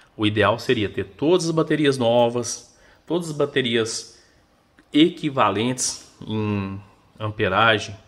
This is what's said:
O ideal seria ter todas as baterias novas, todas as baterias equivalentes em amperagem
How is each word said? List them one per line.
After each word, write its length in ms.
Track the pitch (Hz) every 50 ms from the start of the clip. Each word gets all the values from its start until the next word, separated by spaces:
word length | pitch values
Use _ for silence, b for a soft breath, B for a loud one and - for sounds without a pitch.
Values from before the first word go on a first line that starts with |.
| b b b -
O 80 | 110
ideal 320 | 107 104 110 98 98 113 117
seria 300 | - - 127 117 101 95
ter 160 | - 107 92
todas 420 | - - - 139 156 180 180 165
as 60 | 165 160
baterias 440 | 160 160 160 160 151 151 139 131
novas, 800 | 127 120 113 117 120 120 117 120 120 117 - - - - _ b b b b b b b
todas 240 | - 156 180 170 160
as 60 | 151
baterias 840 | 147 147 139 - 139 123 117 117 117 110 110 - - - - b b b b b b b b b _ _ _ _ _ _ _ -
equivalentes 1200 | 143 160 175 170 - - 151 131 131 110 104 98 104 113 127 127 127 - - - - - - _ _
em 600 | - - 110 110 107 107 104 101 98 98 98 98 101 - _ _ _ _ _ -
amperagem 760 | 110 107 104 - 107 92 92 101 113 113 110 104 - - - - _